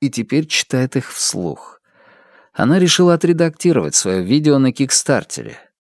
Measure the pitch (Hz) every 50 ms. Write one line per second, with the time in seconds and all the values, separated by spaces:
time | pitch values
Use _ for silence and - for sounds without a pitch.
0 | - 139 - - 113 - 127 147 160 156 - - - - - 127 131 131 - 139
1 | 123 - - - - - - 101 90 82 69 - - - - _ _ _ _ _
2 | _ _ _ _ _ _ _ _ _ _ _ - - 120 156 190 180 170 - -
3 | 180 175 170 160 - 170 175 160 170 165 156 - - 175 160 127 85 76 - -
4 | - 95 92 92 90 90 123 151 151 151 143 135 135 131 120 - 139 131 - -
5 | - - 143 107 - - - - - - - - - _ _ _ _